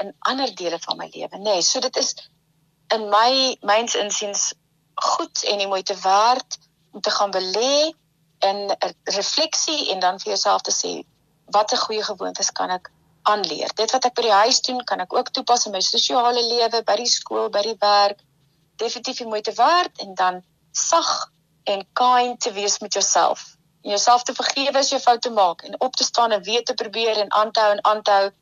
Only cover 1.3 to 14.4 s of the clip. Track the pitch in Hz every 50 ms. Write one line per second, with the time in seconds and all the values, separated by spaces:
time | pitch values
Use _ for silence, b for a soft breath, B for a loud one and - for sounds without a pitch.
1.3 | - 190 196 214 202 180 - - - 262 226 254 - - 269 - - - - -
2.3 | _ _ _ _ _ _ _ _ _ _ _ - 220 220 214 208 208 214 226 247
3.3 | 262 269 262 254 - - - 202 208 220 233 240 - - 202 208 202 - 214 202
4.3 | 202 - - - - _ _ _ _ _ _ _ - - - - - - 339 -
5.3 | - - - - 208 202 196 196 196 190 190 - 196 185 190 190 190 202 220 240
6.3 | 254 262 - - - - _ _ _ _ _ _ - 208 - 214 - - 208 202
7.3 | 190 185 185 185 190 208 240 269 285 294 302 320 320 _ _ _ _ _ _ _
8.3 | _ - - 196 196 202 202 196 - - - 180 175 _ - 226 185 202 196 -
9.3 | - 285 311 311 - - - - 311 294 - - 190 190 180 180 190 190 - 214
10.3 | 202 190 - 208 190 185 - - - - - 175 175 147 - _ _ _ _ _
11.3 | _ _ _ - - 202 214 214 254 226 - - 220 214 196 220 202 185 190 180
12.3 | 180 - 190 - - - 185 180 185 180 - - _ _ _ _ _ _ - -
13.3 | 214 208 196 - - - - - - - 220 226 - 262 - 247 - 247 233 226
14.3 | 202 196